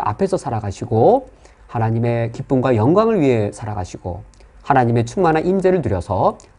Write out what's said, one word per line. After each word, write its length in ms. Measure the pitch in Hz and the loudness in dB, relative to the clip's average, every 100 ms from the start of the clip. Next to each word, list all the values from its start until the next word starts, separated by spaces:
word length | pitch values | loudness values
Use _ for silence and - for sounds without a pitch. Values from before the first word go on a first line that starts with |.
| - | -2
앞에서 320 | 107 196 175 | -2 -2 -2
살아가시고 920 | 135 113 104 - 110 110 160 262 269 - - _ - | -4 -6 -6 -8 -2 4 4 4 0 -18 -20 _ -10
하나님의 640 | 117 113 113 120 117 117 | -4 -2 0 -2 -2 -4
기쁨과 460 | 117 - 131 131 113 | -6 -2 0 2 2
영광을 420 | 123 190 226 214 | 4 4 2 2
위해 320 | 139 117 101 | 2 2 -2
살아가시고 720 | - 104 104 92 - 92 90 - - - - | -6 -8 -8 -10 -10 -10 -12 -14 -20 -20 -8
하나님의 420 | - 139 117 120 117 | 0 2 4 2 0
충만한 400 | 202 170 156 180 | 0 0 2 0
임재를 360 | 196 185 185 | 0 2 0
누려서 560 | 135 92 - 95 175 - - | 0 -4 -2 -2 0 -2 -12